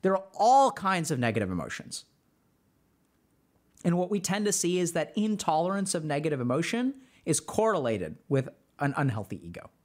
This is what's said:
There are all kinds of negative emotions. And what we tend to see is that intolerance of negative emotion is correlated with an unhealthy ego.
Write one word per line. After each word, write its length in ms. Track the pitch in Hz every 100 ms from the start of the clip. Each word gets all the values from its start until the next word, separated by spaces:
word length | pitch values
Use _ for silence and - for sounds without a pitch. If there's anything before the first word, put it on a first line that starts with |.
There 160 | 190 190
are 80 | 190
all 380 | - 214 269 269
kinds 400 | - 190 185 156
of 80 | 135
negative 280 | 120 110 98
emotions. 580 | 92 64 - - - - _ _ _ _ _ _ _ _ _ _ _ _ _ _ _ _ _
And 120 | 185 175
what 140 | 180
we 80 | 208
tend 280 | - 196 208
to 60 |
see 280 | 202 175 180
is 140 | 175
that 220 | 170 151 -
intolerance 800 | 214 208 - 156 175 196 190
of 100 | 175
negative 360 | 156 147 156 143
emotion 600 | 120 135 170 233 247 269 - _
is 140 | - 156
correlated 800 | - - 220 190 127 110 82 - _
with 200 | 135 131 - _ -
an 140 | 143 143
unhealthy 440 | 139 110 98 104 85
ego. 240 | 85 - _